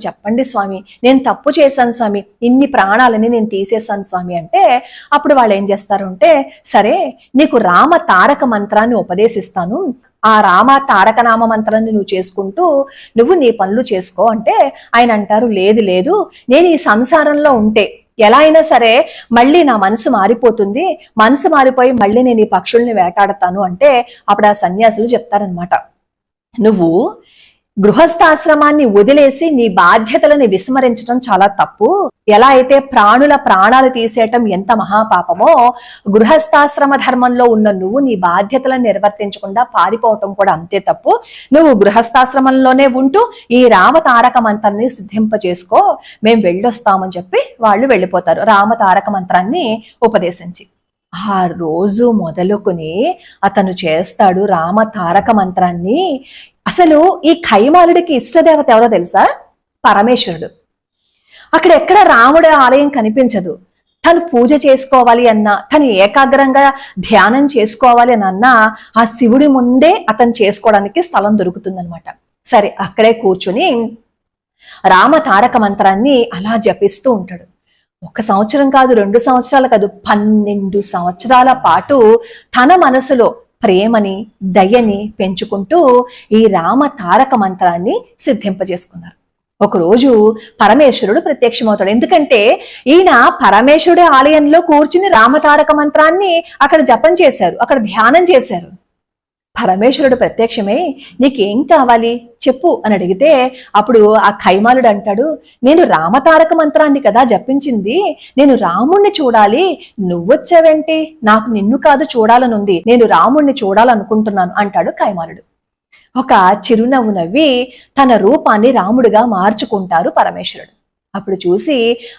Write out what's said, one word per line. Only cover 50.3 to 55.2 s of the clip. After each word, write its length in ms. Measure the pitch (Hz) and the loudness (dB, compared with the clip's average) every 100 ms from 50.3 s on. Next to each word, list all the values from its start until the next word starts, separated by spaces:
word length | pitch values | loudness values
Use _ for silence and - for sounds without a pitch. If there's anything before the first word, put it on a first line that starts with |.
| 180 175 - - _ _ _ _ 175 | -8 -16 -20 -20 _ _ _ _ -14
ఆ 340 | 208 190 180 175 | -6 -4 -4 -4
రోజు 540 | 160 165 202 208 240 | -6 -4 -4 -2 -2
మొదలుకొని 1080 | 214 165 180 185 208 202 170 156 185 311 370 - _ | -2 -4 -6 -4 -4 -4 -6 -6 -6 -4 -6 -14 _
అతను 280 | 196 202 190 180 170 | -4 -2 -4 -4 -4
చేస్తాడు 600 | 160 185 - 196 180 202 | -4 -4 -2 0 0 -2
రామతారక 840 | 170 170 214 220 208 170 190 | -2 -2 -2 -4 -4 -4 -2